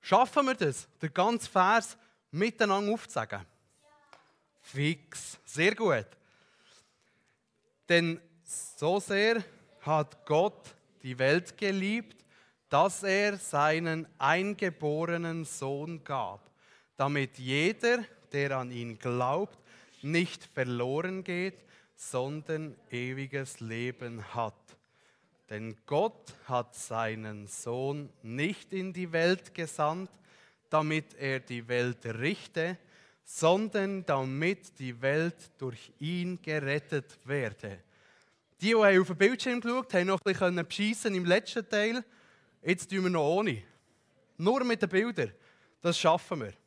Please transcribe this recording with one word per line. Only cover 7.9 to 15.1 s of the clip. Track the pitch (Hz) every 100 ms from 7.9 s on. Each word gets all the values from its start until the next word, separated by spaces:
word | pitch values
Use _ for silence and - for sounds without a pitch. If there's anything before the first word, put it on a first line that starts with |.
| 170 170 165 _ _
so | - - - - 147 196
sehr | 190 196 214 233 185 - _ _
hat | - 156 147 - -
Gott | 151 196 - - - _ _
die | 131 127
Welt | 131 160 175 -
geliebt, | 208 196 190 226 220 - _ _ _ _ _
dass | 143 190 180
er | 196 190 208 202
seinen | - 147 151 160 170 160 160 _
eingeborenen | 135 165 196 208 190 165 151 151 170